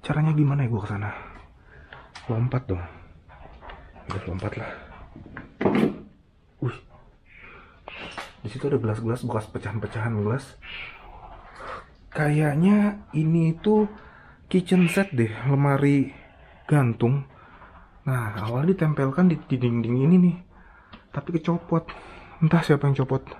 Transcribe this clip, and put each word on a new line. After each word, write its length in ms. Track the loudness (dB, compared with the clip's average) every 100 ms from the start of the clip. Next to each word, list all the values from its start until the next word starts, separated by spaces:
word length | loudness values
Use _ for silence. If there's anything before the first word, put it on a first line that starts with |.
Caranya 320 | -2 0 2
gimana 320 | 4 4 2 0
ya 80 |
gue 80 | 0
ke 80 | -2
sana? 200 | -6 -6 -8 -14 -20 -20 -20 -20 -20 -20 -20 -20 -20 -4
Lompat 320 | -2 0 -2 -4
dong. 120 | -6 -6 -16 -20 -20 -20 -20 -20 -20 -18 -18 -20 -20 -10
Udah, 160 | -8 -6
lompat 220 | -6 -6 -6
lah. 160 | -10 -12 -16 -20 -20 -18 -16 -16 -18 -2 0 2 2 -2 -16 -20 _ _ _ _
Wih. 140 | -6 -6 -20 -20 -20 _ _ -20 -20 -20 -20 -20 -18 -16 -14 -14 -16 -12
Di 40 | -12
situ 160 | -6 -2
ada 120 | 0
gelas-gelas 480 | 0 -2 -2 -4 -4
bekas 180 | -6 -6
pecahan-pecahan 640 | -10 -6 -6 -6 -6 -4 -2
gelas. 320 | 0 -2 -6 -20 -18 -16 -16 -18 -20 -20 -20 -20 -20 -18 -14 -14 -16 -20 -12
Kayaknya 920 | -2 0 2 2 2 4 4 4 -2 -6
ini 400 | -2 2 4 2 2
itu 360 | 2 4 2 -4 -20 -20 -20 -20 0
kitchen 400 | 0 4 4 4
set 240 | 2 0
deh, 200 | 0 0 0 0
lemari 640 | 2 4 4 4 4 2 -4 -20 -20 -20 -20 2
gantung. 580 | 4 4 2 2 0 -4 -18 -20 -20 -20 -20 -20 -10 -4
Nah, 320 | -2 -4 -6
awalnya 380 | -4 0 2 2
ditempelkan 500 | 2 0 0 4 4
di, 80 | 4
di 160 | -2 0
dinding 480 | 0 0 0 2 4
ini 80 | 6
nih. 220 | 6 2 -10 -20 -20 -20 _ -20 _
Tapi 240 | -12 -4 -4
kecopot. 480 | -2 -2 0 -2 -2 -18 -18 -20 -20 0
Entah 240 | 4 4
siapa 240 | 4 2 2
yang 80 | 0
copot. 200 | 0 -2 -4